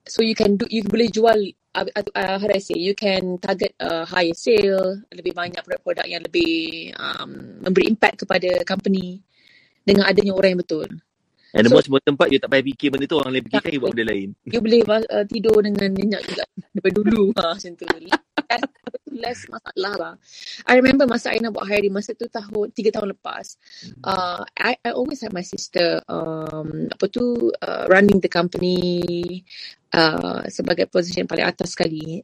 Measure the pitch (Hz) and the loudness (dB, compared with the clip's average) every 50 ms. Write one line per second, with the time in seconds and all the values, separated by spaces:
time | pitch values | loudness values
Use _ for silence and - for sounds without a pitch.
0 | - - - - 226 220 220 - 214 202 202 185 240 - 214 226 - 202 202 226 | -16 -8 -2 0 0 0 2 2 2 2 2 2 0 -2 -4 -4 -2 0 2 2
1 | 240 220 - 220 220 233 220 214 202 180 - _ _ _ - 190 190 190 - 208 | 2 2 2 4 4 4 4 4 2 -2 -8 _ _ _ -8 -6 -6 -4 -6 -6
2 | 202 - - 202 196 185 190 196 202 208 196 196 196 - 170 165 175 190 202 - | -6 -4 -4 -4 -2 -2 -2 -2 0 0 0 0 0 -4 -6 -4 -2 -2 -2 0
3 | 220 202 190 190 185 185 180 180 - - 190 185 208 196 _ - - 170 165 165 | 0 0 0 0 -2 -2 -4 -4 -4 -4 -2 -2 -2 -4 _ -4 -4 -4 -4 -4
4 | 165 170 180 185 175 165 170 - - 254 233 208 202 196 190 190 185 185 196 202 | -4 -2 0 0 0 0 0 -2 2 2 4 4 4 4 2 2 0 -2 -4 -6
5 | 220 _ - 180 170 180 180 175 175 175 175 175 - 180 180 - - 180 175 - | -12 _ -16 -8 -8 -6 -6 -6 -8 -8 -8 -10 -8 -8 -8 -6 -4 -4 -4 -4
6 | - - 175 170 165 156 165 170 170 165 165 165 160 160 160 165 165 180 - - | -4 -6 -6 -10 -8 -2 0 2 2 2 0 -2 -2 -6 -8 -10 -12 -14 -14 -10
7 | - 139 - - - - 139 135 131 - - - - 185 190 190 - - 220 - | -10 -8 -8 -8 -10 -12 -12 -16 -16 -16 -14 -6 -2 2 2 4 4 2 2 2
8 | - 202 - - - - 190 180 180 180 180 180 - - 190 196 - 202 190 190 | 2 0 0 -2 -6 -2 -2 -2 0 0 0 0 -2 -2 -4 -2 0 0 0 0
9 | 185 180 180 202 _ _ _ _ _ _ _ _ _ _ _ _ - 196 202 196 | -2 -6 -12 -14 _ _ _ _ _ _ _ _ _ _ _ _ 2 4 6 6
10 | 196 196 190 208 202 196 190 190 - 190 185 180 175 - 160 156 160 - - 160 | 6 4 4 4 2 2 2 4 4 4 2 2 -2 -4 -4 -6 -6 -8 -10 -16
11 | _ _ _ _ _ _ _ _ _ _ - - 110 117 - 151 - - 135 135 | _ _ _ _ _ _ _ _ _ _ 2 4 6 8 8 8 6 6 2 2
12 | - 151 143 131 175 - 139 135 - - 139 135 127 139 131 - 147 139 131 131 | 2 2 4 4 4 4 4 2 2 2 2 2 2 0 -4 -2 -2 -2 0 0
13 | 139 - 170 147 139 131 131 131 120 - - 208 - 170 151 135 120 - 113 117 | -2 0 0 0 0 0 -2 -4 -4 0 -2 -2 -2 0 -4 -2 -2 -2 -2 -2
14 | 113 110 104 101 98 98 - _ - 120 120 233 208 226 240 233 220 214 214 220 | -2 -2 -2 -4 -6 -8 -12 _ -10 -4 -2 0 2 4 6 6 6 4 2 0
15 | 220 - 214 208 208 208 - 226 196 220 214 214 202 208 202 202 196 196 190 190 | 0 -2 -2 -2 -2 -2 -4 -2 2 4 4 4 4 2 0 0 0 0 0 0
16 | 196 220 202 - - - 180 - - _ - 190 - _ - 196 - 190 180 202 | 0 -2 -2 -4 -6 -8 -6 -8 -8 _ -10 -18 -16 _ -6 0 0 0 2 2
17 | 214 214 233 220 196 190 226 196 170 165 175 185 - 180 170 - 170 170 - 165 | 2 2 4 4 4 2 2 0 -2 -2 -2 -6 -10 -14 -14 -12 -6 -6 -6 -6
18 | 160 180 - - _ _ - 294 - - 240 240 285 - _ _ - - - - | -4 -4 -4 -4 _ _ -8 -8 -4 -4 -4 -4 -4 -8 _ _ -18 -16 -16 -16
19 | - 302 - 226 226 233 247 - - - 220 226 - - - - 185 202 202 180 | -14 -12 -12 -8 -8 -8 -8 -10 -12 -16 -18 -16 -16 -12 -8 -6 -6 -4 -4 -6
20 | 165 165 - _ _ _ - - - - - - - - 247 254 254 262 262 277 | -8 -10 -12 _ _ _ -20 -18 -16 -16 -14 -6 2 6 6 8 8 6 6 6
21 | 285 247 247 240 - 254 - 226 226 226 202 - 196 196 208 208 202 202 190 202 | 4 2 2 -2 -2 -2 -2 -2 -2 -4 -4 -6 -4 0 0 2 2 2 0 -2
22 | 208 - 214 - 233 240 - 226 202 202 214 214 208 214 - - 196 220 - 220 | -6 -6 -8 -8 -8 -8 -8 -12 -12 -6 -4 -4 -4 -4 -4 0 0 0 0 0
23 | 202 196 190 _ - - - - - - - _ _ - - - - - - - | -4 -6 -6 _ -12 -12 -12 -12 -14 -16 -20 _ _ -20 -20 -20 -18 -18 -16 -10
24 | - - 190 185 180 180 175 180 202 - - - - 226 254 - - 240 - 247 | -6 -4 -2 -2 -2 -4 -6 -8 -10 -12 -8 -4 -2 -2 -2 -2 -4 -6 -4 -2
25 | 254 294 294 - 226 208 190 175 185 - - - - - - 180 175 165 165 160 | -4 -4 -6 -8 -10 -8 -8 -8 -8 -8 -10 -12 -10 -4 0 0 2 2 0 -2
26 | - - - 165 165 160 160 160 156 156 156 156 156 156 156 156 160 156 - - | -4 -6 -6 -6 -6 -6 -6 -6 -8 -8 -8 -8 -8 -8 -6 -6 -6 -6 -4 -2
27 | 190 202 - 240 247 240 240 233 233 - - - - - - - - - 190 190 | -2 -2 0 0 0 0 0 0 0 0 -2 -2 -6 -6 -6 -2 4 4 6 6
28 | 202 202 202 190 - - - 175 170 180 - - 175 180 180 180 180 180 175 175 | 8 6 6 4 2 2 0 0 0 0 -2 -2 0 0 0 0 0 0 0 -2
29 | 175 175 175 175 175 175 180 185 - _ - - - - - _ _ - - 170 | -2 -2 -4 -4 -6 -6 -8 -12 -14 _ -20 -20 -20 -20 -20 _ _ -2 2 4
30 | 160 156 156 170 - - - - - - - - 180 - 175 175 190 - - 185 | 4 4 2 0 -4 -4 -4 -4 -6 -8 -6 -4 -2 -2 0 0 0 0 0 -2
31 | 170 180 180 175 180 175 175 - 185 180 - - - - - - 175 165 160 156 | 0 0 -4 -6 -4 -4 -2 -2 -2 -2 -2 -4 -8 -8 -4 -4 -4 -4 -4 -6
32 | 156 160 160 185 | -8 -8 -10 -12